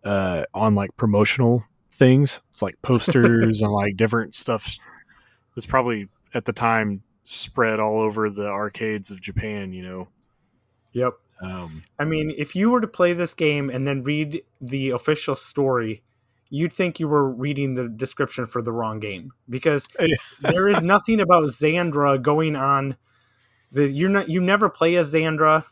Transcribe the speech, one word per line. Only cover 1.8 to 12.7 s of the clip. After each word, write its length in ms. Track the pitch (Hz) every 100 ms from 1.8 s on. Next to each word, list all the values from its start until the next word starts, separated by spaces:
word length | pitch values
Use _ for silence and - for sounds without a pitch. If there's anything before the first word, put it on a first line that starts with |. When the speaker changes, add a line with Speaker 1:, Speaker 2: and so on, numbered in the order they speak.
| _
Speaker 1:
things. 480 | - 131 131 143 - _
It's 120 | -
like 180 | 101 -
posters 800 | - 120 - 147 117 117 113 107
Speaker 2:
<laughs> 20 |
Speaker 1:
and, 100 | 107
like, 240 | 104 101 95
different 380 | 110 117 110
stuff 440 | - - 117 - - - - _ _ _ _ _
that's 120 | - -
probably 420 | 131 123 110 98 _ _
at 100 | 123
the 80 | -
time 500 | 107 117 113 107 98 _ _
spread 560 | - - - - 113 110
all 180 | 107 110
over 300 | 110 107 107
the 180 | 101 104
arcades 600 | 101 104 - 110 107 95
of 100 | 95
Japan, 520 | 90 92 110 104 95
you 100 | 92
know? 260 | 92 92 92 _ _ _ _ _ _ _ _
Speaker 2:
Yep. 220 | 120 127 - _ _
Speaker 1:
Um, 400 | 92 92 87 78 - -
Speaker 2:
I 60 |
mean, 280 | 151 156 156 151
if 200 | 147 180
you 140 | 214